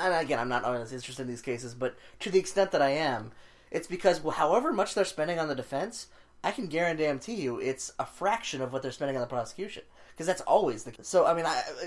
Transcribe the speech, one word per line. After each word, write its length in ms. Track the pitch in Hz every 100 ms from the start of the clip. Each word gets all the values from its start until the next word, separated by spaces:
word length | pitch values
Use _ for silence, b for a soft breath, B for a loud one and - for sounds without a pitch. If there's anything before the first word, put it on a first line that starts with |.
and 140 | 185
again, 240 | 165 139 131
I'm 100 | 123
not 140 | 123
always 300 | 113 123 117
interested 300 | 131 120 127
in 60 | 127
these 140 | 120
cases, 320 | - 120 123
but 220 | 120 127 - b b
to 100 | 214
the 80 | 190
extent 320 | 190 196 190
that 100 | 160
I 100 | 139
am, 420 | 143 156 117 117 - b b b
it's 160 | - -
because, 340 | 180 196 165
well, 140 | 151 143
however 360 | 156 208 302
much 220 | 214 202
they're 100 | -
spending 360 | 185 - 151 170
on 80 | 156
the 80 | 131
defense, 500 | 117 139 202 - - b b b
I 80 | 185
can 160 | 208 190
guarantee 680 | 156 170 160 151 135 -
you 240 | 226 135 120
it's 340 | 131 131 - -
a 80 | -
fraction 560 | - 185 226 - 135
of 100 | 127
what 100 | 131
they're 100 | 131
spending 240 | - 139 135
on 40 |
the 60 | 120
prosecution. 560 | 123 113 - 202 - - b b b
'Cause 100 | 160
that's 160 | 180
always 420 | - 196 151 107
the 60 | -
case. 160 | - -
So, 160 | 185
I 80 | 160
mean, 140 | 170 165
I, 160 | 135 131 131